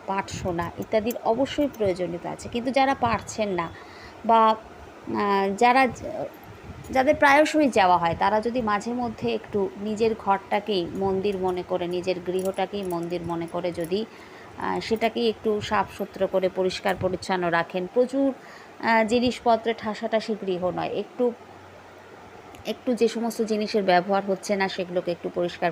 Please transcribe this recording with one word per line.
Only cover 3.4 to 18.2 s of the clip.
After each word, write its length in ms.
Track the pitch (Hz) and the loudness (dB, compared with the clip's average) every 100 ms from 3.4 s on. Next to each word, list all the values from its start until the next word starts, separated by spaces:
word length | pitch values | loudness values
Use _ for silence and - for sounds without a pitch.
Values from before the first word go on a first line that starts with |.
| 208 | -2
না 180 | 175 165 - - - - - 220 | -2 -4 -8 -18 -18 -18 -12 4
বা, 160 | 226 220 | 6 6
আহ, 1000 | 214 - - - - - 220 202 196 196 196 | 4 -4 -18 -20 -18 -6 -2 2 2 2 4
যারা, 300 | 240 254 262 - - - - - - - - - - | 4 6 4 0 -10 -8 -8 -10 -20 -18 -16 -16 -2
যাদের 240 | 254 262 294 | 2 4 6
প্রায়শই 540 | 294 285 302 302 285 | 6 6 6 4 4
যাওয়া 280 | 214 185 175 | 6 6 6
হয়, 180 | 170 165 | 4 2
তারা 180 | 196 214 | 2 2
যদি 180 | 233 247 | 0 -2
মাঝে 300 | 220 208 226 | 0 -2 -2
মধ্যে 340 | 247 240 220 233 | -4 -4 -4 -2
একটু 260 | 220 - 208 190 202 | -4 -2 -2 -2 -4
নিজের 300 | 214 208 220 214 | -6 0 0 0
ঘরটাকেই 680 | 202 196 - 208 208 196 170 190 | 0 0 0 -4 0 -2 -2 -2
মন্দির 400 | 190 190 202 190 | 0 0 0 0
মনে 260 | 185 180 | -2 -2
করে, 220 | 175 180 175 | -2 -4 -2
নিজের 300 | 180 185 180 175 | -4 -2 -4 -2
গৃহটাকেই 560 | 185 185 190 190 202 | -2 -2 -2 -4 -4
মন্দির 380 | 185 170 170 175 | -4 -4 -4 -4
মনে 240 | 170 170 170 | -4 -6 -4
করে 220 | 175 180 | -4 -4
যদি, 280 | 175 165 196 220 | -4 -2 -2 -4
আহ, 720 | - - - - - 196 180 | -10 -20 -20 -20 -8 -4 -4
সেটাকেই 500 | - 220 226 226 233 | -2 0 0 0 -2
একটু 200 | 208 220 208 | 0 -2 -2
সাফসুতরো 680 | 202 208 190 - 196 - 190 | 0 0 0 -4 -8 -2 0
করে 200 | 190 185 | 2 0
পরিষ্কার 460 | 190 185 - 202 180 | 0 -2 0 -2 0
পরিচ্ছন্ন 420 | 185 185 - 185 175 | -2 -4 -2 -2 2
রাখেন, 340 | 170 165 185 180 | 0 0 -4 -2
প্রচুর, 360 | 247 247 269 | 0 0 2